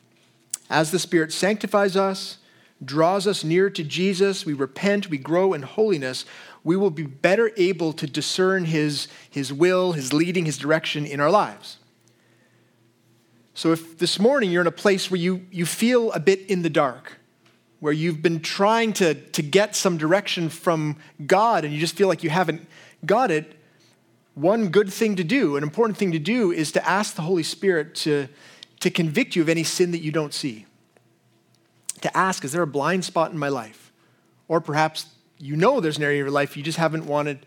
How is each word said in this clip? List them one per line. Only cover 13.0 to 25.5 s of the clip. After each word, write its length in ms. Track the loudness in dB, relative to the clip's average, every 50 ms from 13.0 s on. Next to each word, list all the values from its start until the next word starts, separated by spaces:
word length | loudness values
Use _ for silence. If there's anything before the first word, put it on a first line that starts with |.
| _ _ _ _ _ _ _ _ _ _
So 200 | _ -2 0 2
if 260 | 2 0 -2 -12 -6 -4
this 200 | -2 -2 2 2
morning 320 | 4 4 4 4 2 2
you're 120 | 2 2
in 40 | 2
a 60 | 0
place 380 | -2 2 2 2 2 2 0 -2
where 100 | -2 0
you, 240 | 0 0 -2 -2 -6 -10
you 160 | -4 -4 -4
feel 460 | -4 0 0 2 4 4 4 2 2
a 80 | -2 2
bit 200 | 2 2 2 2 0
in 160 | -2 -2 0
the 80 | 0 2
dark, 480 | 2 2 2 2 -2 -8 -16 -20 -20 -20 _ _ _ _ _ _ _ _ _ _ _ _
where 120 | -2 -2
you've 300 | 0 0 0 -2 -2 0
been 180 | 0 0 0 0
trying 540 | -4 -6 -2 2 2 4 4 2 2 0 0
to, 200 | 2 2 2 2
to 280 | -2 -6 -8 -6 -6
get 340 | -4 2 2 2 2 2 -2
some 220 | -2 0 0 0 0
direction 500 | 2 2 2 2 2 -2 -4 -4 -4 -4
from 480 | -6 -4 -2 0 0 0 0 -2 -4 -6 -12 -20 _ -12 2
God 380 | 2 4 4 6 4 2 0 -2
and 100 | -4 -4
you 60 | -4
just 160 | -4 -4 0
feel 120 | 2 2 2
like 140 | 2 0
you 80 | -2 -2
haven't 360 | 0 0 0 0 -2 -6 -10 -18 -20 -20 -20 -20 -20 _ -2
got 260 | 0 2 2 2 2
it, 220 | 0 -2 -4 -8 -16 _ _ _ _ _ _ _ _ _ _ _ _ _ _ _ _
one 340 | 0 2 2 2 2 0 2
good 220 | 4 2 2 2
thing 260 | 0 0 0 0 0
to 80 | 0 0
do, 320 | 0 2 2 2 2